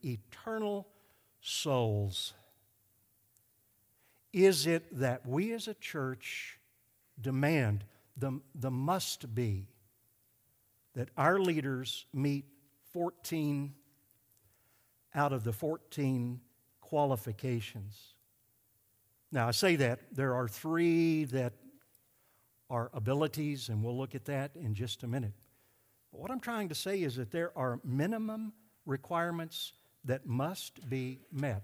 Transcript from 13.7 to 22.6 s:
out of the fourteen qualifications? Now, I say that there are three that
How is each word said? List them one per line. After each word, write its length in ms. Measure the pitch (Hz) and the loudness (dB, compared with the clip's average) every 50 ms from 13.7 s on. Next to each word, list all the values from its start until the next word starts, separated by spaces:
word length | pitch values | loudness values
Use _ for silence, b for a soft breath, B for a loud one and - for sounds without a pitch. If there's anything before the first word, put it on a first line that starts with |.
| 139 - _ _ _ _ _ _ _ _ _ _ _ _ b b b b b b b b b b b b b _ - | -8 -12 _ _ _ _ _ _ _ _ _ _ _ _ b b b b b b b b b b b b b _ 0
out 180 | 147 147 143 135 | 2 2 2 2
of 100 | 127 107 | 0 0
the 100 | 117 110 | -2 -2
fourteen 880 | 101 - 151 160 - - - - - 143 135 131 123 120 123 123 123 - _ _ _ _ _ _ _ | -2 -2 -2 -2 -4 -6 -10 -4 -2 0 2 2 0 0 -2 -4 -8 -10 _ _ _ _ _ _ _
qualifications? 1300 | - - - 147 147 139 135 113 - 123 110 - - 131 123 117 107 - - 110 98 104 104 - - - - _ _ _ _ _ _ _ _ _ _ _ _ _ _ _ _ _ _ _ _ _ _ - | -12 -4 0 2 2 2 2 0 -2 -6 -8 -4 -2 -2 -2 -2 -2 -4 -8 -10 -10 -10 -12 -16 -20 -20 -20 _ _ _ _ _ _ _ _ _ _ _ _ _ _ _ _ _ _ _ _ _ _ -4
Now, 200 | - 135 117 117 | 0 2 2 2
I 20 | |
say 240 | 117 - - 190 170 | 2 4 4 6 6
that 240 | 151 139 120 120 127 - - - | 6 4 4 2 0 -6 -10 -4
there 200 | 131 135 135 123 | 0 0 2 2
are 140 | 123 127 113 | 2 0 -2
three 800 | 104 - - 160 160 165 170 170 165 165 165 165 160 156 151 | -4 -6 -4 0 2 4 4 6 6 6 6 4 4 2 2
that 260 | 135 123 135 123 123 117 - - - - - _ _ _ _ _ b b b b b b b b b b b | 0 0 0 0 0 -4 -8 -20 -20 -20 -20 _ _ _ _ _ b b b b b b b b b b b